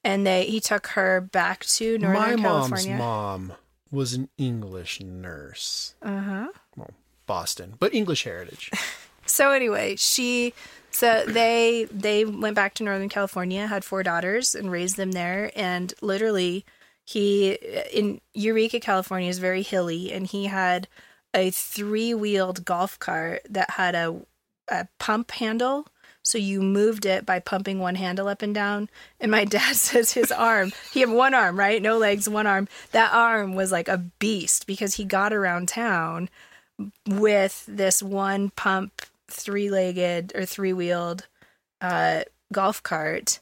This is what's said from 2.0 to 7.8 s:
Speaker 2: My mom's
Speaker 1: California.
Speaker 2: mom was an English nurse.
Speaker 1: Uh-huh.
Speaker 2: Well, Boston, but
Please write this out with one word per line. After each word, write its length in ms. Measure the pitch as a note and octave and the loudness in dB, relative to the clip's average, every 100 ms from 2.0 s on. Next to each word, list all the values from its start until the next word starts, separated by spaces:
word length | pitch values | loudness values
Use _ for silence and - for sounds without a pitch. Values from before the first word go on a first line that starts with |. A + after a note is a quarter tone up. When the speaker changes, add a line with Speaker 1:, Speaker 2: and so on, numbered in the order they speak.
| G3 G3 | 2 4
Speaker 2:
My 160 | A3 A#3+ | 2 2
mom's 320 | G3+ D#3 C3 | 2 2 2
Speaker 1:
California. 260 | - - B2 | 0 -2 -2
Speaker 2:
mom 560 | A#2 A2 G2+ F#2+ F#2 - _ _ _ | -2 -2 -4 -6 -8 -14 _ _ _
was 220 | C#3 B2+ | -4 -2
an 160 | B2 C3+ - | -4 -6 -4
English 600 | C3 A#2 G2+ F#2 E2+ - | -2 -2 -6 -10 -10 -10
nurse. 920 | F#2+ F#2 F#2 D#2 C#2+ - - - - _ | -10 -12 -12 -12 -14 -10 -8 -8 -10 _
Speaker 1:
Uh-huh. 460 | G#3+ G3 G3 G3 C4+ G4+ _ - | -6 -6 -4 -6 -8 -12 _ -18
Speaker 2:
Well, 160 | - - _ _ - | -18 -20 _ _ -6
Boston, 480 | F2+ F2 - F2+ | -6 -4 -8 -10
but 140 | A2 | -2